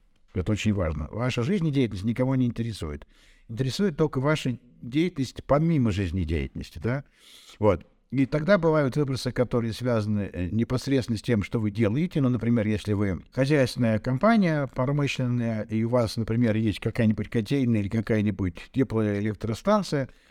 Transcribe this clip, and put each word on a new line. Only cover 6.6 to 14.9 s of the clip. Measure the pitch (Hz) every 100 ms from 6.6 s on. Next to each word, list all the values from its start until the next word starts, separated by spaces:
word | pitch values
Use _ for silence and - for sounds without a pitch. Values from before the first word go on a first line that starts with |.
| - -
да? | 107 135 - _ - - - -
Вот. | 104 87 - _ _
И | 127 135
тогда | 151 156 202
бывают | 165 156 135 151
выбросы, | 135 127 127
которые | 123 117 123 117
связаны, | 104 123 117 107 104 98
э, | - 90
непосредственно | 107 113 131 - 135 117 110
с |
тем, | - 113
что | - 120
вы | 107
делаете. | 101 107 123 175 160
Ну, | 131
например, | 123 113 120 107
если | 107 -
вы | 101 101 85 -
хозяйственная | - 135 151 123 - 117 110
компания, | 127 131 214 226 180 151 139
промышленная, | - 127